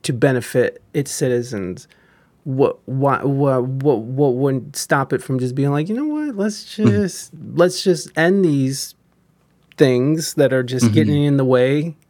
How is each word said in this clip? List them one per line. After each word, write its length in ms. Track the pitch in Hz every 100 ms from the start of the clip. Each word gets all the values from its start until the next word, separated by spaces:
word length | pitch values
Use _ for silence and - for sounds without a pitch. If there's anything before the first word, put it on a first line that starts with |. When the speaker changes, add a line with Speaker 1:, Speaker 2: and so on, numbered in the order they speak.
Speaker 1:
to 100 | -
benefit 680 | 123 139 127 - 131 120 - _
its 160 | 147 139
citizens? 800 | - 135 123 120 110 92 90 - _ _ _ _ _
What, 340 | - 131 139 - -
why, 360 | 131 139 131
wha-, 380 | 143 139 139 131
what, 400 | 127 131 139 117
what 340 | 113 131 143
wouldn't 420 | 123 139 135 113 -
stop 360 | - 147 131
it 100 | 139
from 160 | - 131
just 160 | 127
being 160 | 127 151
like, 180 | 143 165
"You 60 |
know 120 | 226 302
what? 280 | 302 302 208
Let's 280 | 208 208 - -
Speaker 2:
Mm-hmm. 140 | 214
Speaker 1:
just, 400 | 208 196 - - 160 131
let's 300 | 131 175 180
just 260 | 196 165 - -
end 280 | 165 196
these 500 | 180 143 131 139 - - _ _ _ _ _ _ _ -
things 580 | 143 123 135 160 156
that 180 | - 135
are 100 | 131
just 220 | 123 127 117
Speaker 2:
Mm-hmm. 80 |
Speaker 1:
getting 280 | 107 - 147
in 120 | 143 139
the 80 |
way, 500 | 131 127 127 147 165 156 -